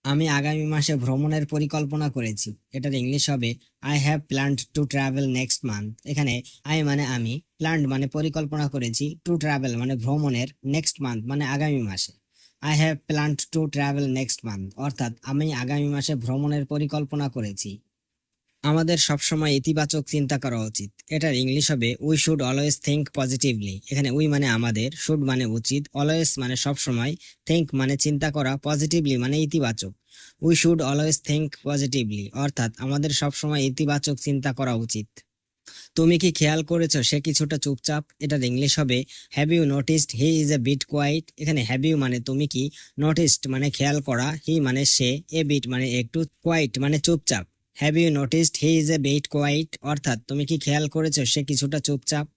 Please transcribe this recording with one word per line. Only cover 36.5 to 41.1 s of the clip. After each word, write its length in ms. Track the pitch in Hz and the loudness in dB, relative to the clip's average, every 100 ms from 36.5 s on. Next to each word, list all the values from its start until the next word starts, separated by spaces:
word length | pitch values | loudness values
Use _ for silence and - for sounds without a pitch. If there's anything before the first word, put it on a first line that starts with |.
| 156 | 2
করেছো 400 | 151 170 165 147 | 0 0 2 2
সে 180 | 117 147 | 2 0
কিছুটা 360 | 151 143 151 151 | 0 0 0 -2
চুপচাপ? 480 | 143 135 - 151 - _ | -2 -4 -2 -4 -6 _
এটার 240 | 143 147 | -2 0
ইংলিশ 360 | 123 123 143 156 | 0 2 2 2
হবে, 260 | 139 123 - - - - | 2 0 -2 -14 -8 -2
"Have 120 | 151 | 2
you 160 | 170 147 | 4 4
noticed 440 | 139 139 160 - 113 | 2 2 2 2 2
he 300 | 147 160 147 | 2 4 2
is 60 | |
a 120 | 147 | 2
bit 160 | 120 139 | 2 0
quiet?" 420 | - 147 143 | -2 0 0